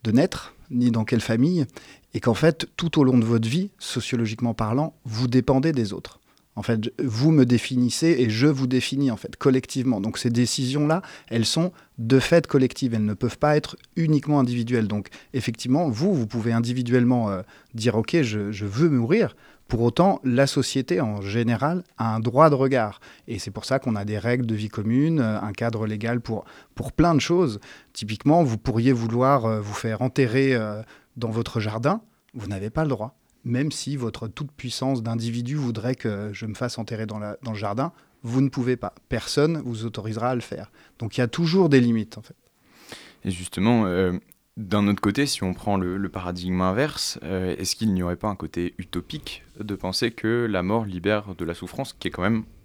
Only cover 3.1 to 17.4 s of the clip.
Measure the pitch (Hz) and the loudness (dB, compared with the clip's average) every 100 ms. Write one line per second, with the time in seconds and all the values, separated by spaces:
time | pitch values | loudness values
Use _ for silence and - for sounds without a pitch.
3.1 | 127 113 117 113 151 196 _ - 127 - | 6 4 2 2 0 -4 _ -8 -6 -2
4.1 | 120 113 113 120 110 110 123 160 _ 120 | -2 -2 -2 -4 -2 -2 0 -2 _ -10
5.1 | 110 127 127 120 135 160 143 107 98 - | -4 2 2 4 2 2 0 -2 -4 -12
6.1 | - _ _ _ - 107 117 113 - 131 | -20 _ _ _ -8 -2 0 -2 -4 -4
7.1 | 110 151 156 123 120 - 127 123 - 165 | 2 4 6 6 4 2 0 0 2 2
8.1 | 143 120 107 147 135 127 127 - 135 139 | 4 2 4 2 2 0 0 0 0 0
9.1 | 107 - - 143 131 - 135 127 110 101 | -2 -8 0 2 2 0 -2 0 0 -2
10.1 | - 123 117 120 - 127 143 147 165 - | -2 0 2 0 0 -2 0 2 0 -2
11.1 | - - 113 110 - 180 - _ - 113 | -20 -4 0 2 0 -2 -4 _ -8 4
12.1 | 135 - 170 - 143 127 - 131 113 104 | 4 6 4 4 2 2 0 -2 0 0
13.1 | 104 120 - 151 151 - - _ - 160 | 0 -4 0 2 2 0 -16 _ -2 2
14.1 | 151 147 147 123 120 113 120 107 104 101 | 2 2 2 2 0 0 0 0 -2 -6
15.1 | - - 131 120 113 123 139 170 113 180 | -18 -6 -4 -4 -4 0 2 2 0 2
16.1 | 170 107 120 113 117 117 123 120 127 120 | 2 0 -2 0 0 0 -2 2 4 4
17.1 | 123 110 95 | 2 0 -4